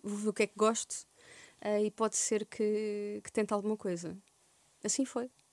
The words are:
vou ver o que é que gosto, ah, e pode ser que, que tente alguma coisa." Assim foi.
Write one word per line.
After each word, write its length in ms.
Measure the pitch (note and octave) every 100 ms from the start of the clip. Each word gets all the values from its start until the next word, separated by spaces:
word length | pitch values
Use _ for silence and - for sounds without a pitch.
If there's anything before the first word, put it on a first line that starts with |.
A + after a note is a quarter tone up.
vou 140 | G3+ G3+
ver 120 | G#3+
o 40 |
que 100 | G3+
é 40 | G#3+
que 100 | -
gosto, 480 | G#3+ A3+ - - - _ - - - -
ah, 180 | G#3 G#3
e 100 | G#3+
pode 280 | - A3+ -
ser 280 | - G#3+ G#3+
que, 760 | - G#3+ G#3+ G#3+ G#3 G#3 G#3
que 80 | -
tente 220 | - G#3
alguma 240 | G#3 G3+ G#3+
coisa." 400 | G3+ F3 E3+ F3+ - _ _ _ _ _
Assim 220 | A3 - C4+
foi. 240 | B3 B3 _ _